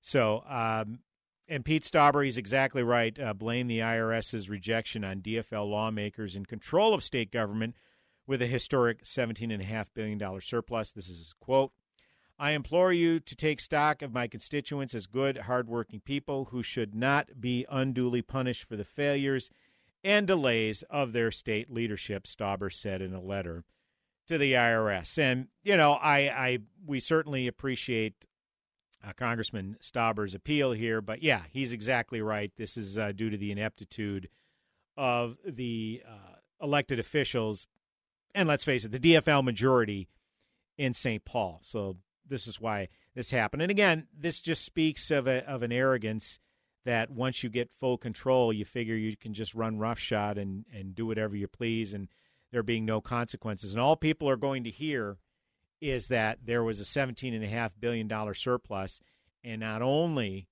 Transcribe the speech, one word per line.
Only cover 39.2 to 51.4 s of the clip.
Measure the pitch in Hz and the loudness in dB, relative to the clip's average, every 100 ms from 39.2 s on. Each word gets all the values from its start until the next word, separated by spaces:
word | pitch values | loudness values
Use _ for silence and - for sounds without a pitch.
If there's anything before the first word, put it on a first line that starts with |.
| 156 | 8
L | 147 | 4
majority | 127 107 127 127 110 101 92 _ _ _ _ _ _ - | 4 2 4 6 4 -2 -8 _ _ _ _ _ _ -4
in | 135 | -4
Saint | 117 131 107 | -2 -2 -2
Paul. | - 123 98 82 | -2 -2 -2 -4
So | - 113 98 92 _ _ _ | -8 -6 -4 -6 _ _ _
this | 135 117 | -8 -8
is | - | -6
why | 113 104 92 _ _ | -4 -2 -4 _ _
this | - 120 | -10 -2
happened. | 131 107 135 | 0 0 0
And | 175 | 0
again, | 202 202 160 - | 4 4 4 -2
this | 151 165 165 | -6 -6 -4
just | - 151 | -4 -4
speaks | - - 156 143 - | -2 0 0 0 0
of | 151 127 | 2 2
a, | 127 143 | 0 -2
of | 131 | -4
an | 117 | -2
arrogance | 123 135 131 107 110 - - _ _ _ _ | 2 4 2 0 -4 -6 -14 _ _ _ _
that | - 117 113 | -2 0 0
once | 127 127 127 | -2 -4 -2
you | 123 | -4
get | 117 120 | -2 -4
full | _ 131 123 | _ 0 0
control, | 123 107 135 131 120 | -4 -4 2 4 4
you | 107 101 | 2 -4
figure | 127 113 | -4 -2
you | 113 107 104 | -2 -2 -4
can | 113 | -10
just | 104 107 | -8 -8
run | 113 113 107 | -4 -4 -2
roughshod | 110 117 - 107 104 104 | -2 -4 -2 0 0 -2
and, | 98 95 - | -4 -6 -10
and | 104 95 | -12 -12
do | 92 113 | -6 -4
whatever | 110 107 | 0 -2
you | 101 | -2